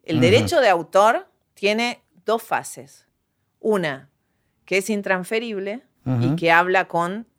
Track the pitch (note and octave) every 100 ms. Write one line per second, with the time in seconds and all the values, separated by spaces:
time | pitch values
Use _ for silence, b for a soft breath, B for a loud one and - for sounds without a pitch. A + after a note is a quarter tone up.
0 | - D#3+ F3 A3 - D#4 A#3 F3 D#3+ F#3+
1 | G#3+ D#4 - _ _ _ G3+ G#3+ A#3+ -
2 | _ _ - A3+ - B2+ C3+ - C3+ _
3 | _ _ _ _ _ _ A3 G#3 E3 C3+
4 | - _ _ _ _ _ - F#3+ G3 G#3
5 | G3 F#3 F3+ A3+ A#3 G3+ G3 A#3+ - _
6 | B2+ B2 B2 D#3+ E3 E3 F3+ F#3 F3+ E3+
7 | F3 G#3 A#3